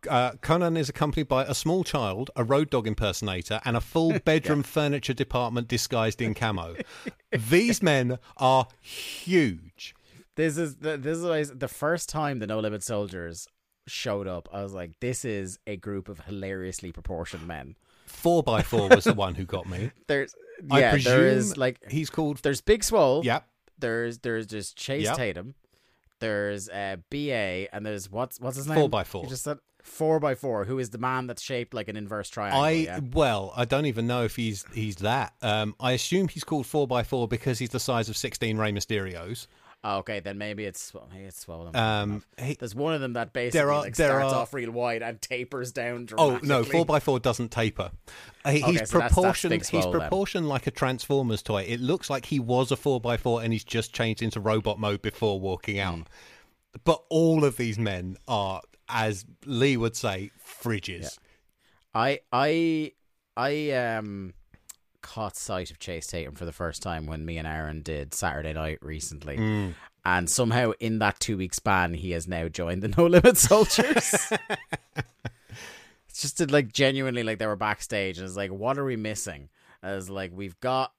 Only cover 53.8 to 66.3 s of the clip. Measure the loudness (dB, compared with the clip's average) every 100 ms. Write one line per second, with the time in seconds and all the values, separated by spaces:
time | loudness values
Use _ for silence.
53.8 | -4 -2 0 0 -2 -2 2 2 2 -2
54.8 | -2 -2 -4 0 0 0 -2 -4 -4 -2
55.8 | -2 -4 -10 -20 -20 -20 _ _ _ -6
56.8 | 0 0 _ 4 6 6 4 2 -4 0
57.8 | -2 -2 -6 -10 -4 -2 -2 -6 -12 _
58.8 | -6 -2 0 -2 -8 -20 -6 2 2 4
59.8 | 0 -2 -4 -4 -8 _ -20 -10 -4 -4
60.8 | -4 -8 -10 -12 _ _ _ _ _ _
61.8 | _ -2 0 0 _ 0 2 4 2 0
62.8 | -4 _ _ _ _ -4 -2 0 0 0
63.8 | 0 -2 -4 -8 -10 -14 _ _ _ -20
64.8 | _ _ -16 -8 -8 -6 -6 -6 -6 -10
65.8 | -10 -8 -8 -8 -8